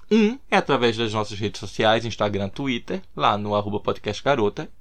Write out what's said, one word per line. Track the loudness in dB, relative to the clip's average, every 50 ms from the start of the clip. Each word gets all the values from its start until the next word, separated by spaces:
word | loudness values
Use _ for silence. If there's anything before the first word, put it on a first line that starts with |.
| -2 2
Um | 4 6 6 4 2 -2 -2 0
é | 2 2
através | 4 2 2 4 4 2 2
das | 2 -2 0
nossas | 0 -2 -2 -4 -4 -4
redes | -4 -4 -4 -6
sociais, | -10 -10 -2 2 4 4 4 4 0
Instagram, | -4 -2 -2 -2 -2 0 -2 -4 -4
Twitter, | -6 -6 -4 -4 -4 -4 -4 -6 -8 -8 -8 -10 -6
lá | 0 2 2 2 2
no | 0 0 0
arroba | 0 0 0 -4 -2
podcast | -2 -2 -4 -2 -4 -6 -6 -2
garota. | 0 0 2 2 2 0 0 -4 -8 -10 -14 -18